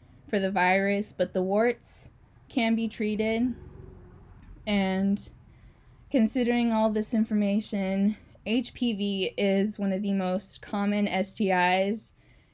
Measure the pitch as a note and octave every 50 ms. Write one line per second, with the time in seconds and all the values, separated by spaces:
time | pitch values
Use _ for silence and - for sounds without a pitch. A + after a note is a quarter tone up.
0 | - - - - - - A3+ G3 F#3+ F#3+ G3+ F3+ F3+ F#3 F#3+ G3 G3 G3 G3+ G3+
1 | G#3 - - - F3+ F3 - F#3 F#3 F#3+ G3+ G#3+ A#3+ B3 A#3 - - - - -
2 | - - - - - - - - - - - B3 A3+ A3+ A3+ A3 A3+ G#3+ - -
3 | G#3+ G#3 G#3+ G3+ A3 A3 A3 A3+ B3 B3+ A3+ - - - - - - - - -
4 | - - - - - - - - - - - - - G#3+ G#3 G3 F#3+ F#3+ F#3+ F#3+
5 | G3 G3 G3+ - - - - - - - - - - - - _ - - - -
6 | - - - B3+ A3 A3 - B3+ A#3+ A#3+ A#3+ A#3+ A#3 A#3 A3 A3 A3 A3 G#3 A3
7 | A3 - A#3+ A3 A3 - G#3+ G#3 G#3 G3 G3+ A3 - - G#3+ G3 F#3+ F#3+ G3 G3
8 | G3 G#3+ G#3+ - - - - - - G3+ A3 B3+ A#3+ - - - B3 A#3+ G#3+ F#3+
9 | G3+ G3+ G3 F#3+ F#3 - - - G3+ G3 F#3+ G3 F#3+ G#3+ G#3 - G3+ G3 F#3 F#3+
10 | G#3 G3 G3 G3 F#3 F3+ F#3 G3+ - - - - - - - G3+ G3+ G#3 G#3 G#3
11 | G#3 - - F#3+ G3 F#3+ - - G#3+ F#3 F#3 F3+ F3+ F3+ F#3 F#3+ G3 G3+ A3+ G#3+
12 | - - - _ _ _ - - _ _